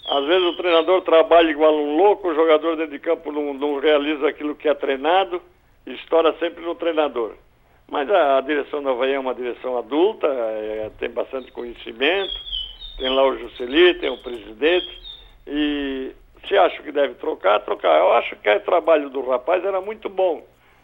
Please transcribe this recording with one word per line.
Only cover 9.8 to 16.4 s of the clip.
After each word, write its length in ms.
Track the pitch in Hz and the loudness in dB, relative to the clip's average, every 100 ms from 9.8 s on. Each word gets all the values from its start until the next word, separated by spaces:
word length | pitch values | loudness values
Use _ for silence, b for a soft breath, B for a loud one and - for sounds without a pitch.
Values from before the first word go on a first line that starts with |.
| 113 143 190 220 160 | -4 0 0 2 -2
é, 600 | 131 113 110 107 107 107 - | -2 -4 -4 -6 -8 -8 -8
tem 100 | 123 | -8
bastante 400 | 117 113 131 127 | -6 -6 -8 -12
conhecimento, 800 | - 120 113 - 113 139 190 190 - - - - - - - | -14 -14 -14 -16 -4 -2 0 -4 -10 -10 -12 -12 -16 -18 -8
tem 100 | 131 | -2
lá 160 | 131 135 | 2 2
o 120 | 117 | 0
Juscelino, 640 | 117 - 123 143 180 175 | -10 -12 -4 4 4 4
tem 100 | - | -4
o 80 | 123 | -6
presidente, 680 | - 120 101 107 147 180 - - B B B B - | -10 -12 -14 -2 0 0 -2 -16 B B B B -10
e 640 | 147 147 147 139 135 131 - _ _ | -4 -4 -4 -6 -6 -10 -14 _ _